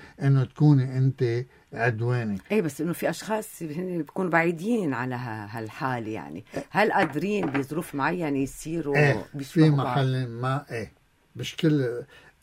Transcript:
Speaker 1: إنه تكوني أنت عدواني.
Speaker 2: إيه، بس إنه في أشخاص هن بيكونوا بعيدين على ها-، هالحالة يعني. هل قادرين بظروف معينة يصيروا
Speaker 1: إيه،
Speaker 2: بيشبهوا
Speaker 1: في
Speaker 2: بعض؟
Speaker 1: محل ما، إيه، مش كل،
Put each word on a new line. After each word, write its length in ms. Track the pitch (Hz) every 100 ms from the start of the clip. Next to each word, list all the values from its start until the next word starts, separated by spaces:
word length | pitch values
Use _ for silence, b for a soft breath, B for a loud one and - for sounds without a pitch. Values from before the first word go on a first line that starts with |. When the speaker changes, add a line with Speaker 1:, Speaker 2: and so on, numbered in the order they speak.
| B B
Speaker 1:
إنه 220 | 139 135 127
تكوني 520 | - 151 143 127 131
أنت 480 | 131 131 123 117 127 b b
عدواني. 640 | 113 117 107 117 123 113 98 -
Speaker 2:
إيه، 100 | 214
بس 200 | 165 139
إنه 120 | 160
في 160 | 160 -
أشخاص 540 | 165 - 214 214 -
هن 340 | 165 147 185 175
بيكونوا 340 | 143 - 185
بعيدين 640 | 165 165 165 202 240 170
على 220 | 120 127 123
ها-، 420 | 127 110 104 117
هالحالة 520 | 110 - 135 123 107
يعني. 360 | 107 71 80 - B B
هل 220 | 185 220
قادرين 540 | 190 170 143 190 208 165
بظروف 500 | 139 135 151 170 143
معينة 420 | 139 180 156 139
يصيروا 580 | 135 - 151 165 143 143
Speaker 1:
إيه، 300 | 147 113 -
Speaker 2:
بيشبهوا 360 | 147 139 165 156
Speaker 1:
في 60 | 143
Speaker 2:
بعض؟ 120 | 131
Speaker 1:
محل 400 | 131 131 131 123
ما، 380 | 117 131 139 -
إيه، 200 | 117 104 _ _ _ _ 120
مش 200 | 123 -
كل، 480 | 160 151 123 120 131 b b b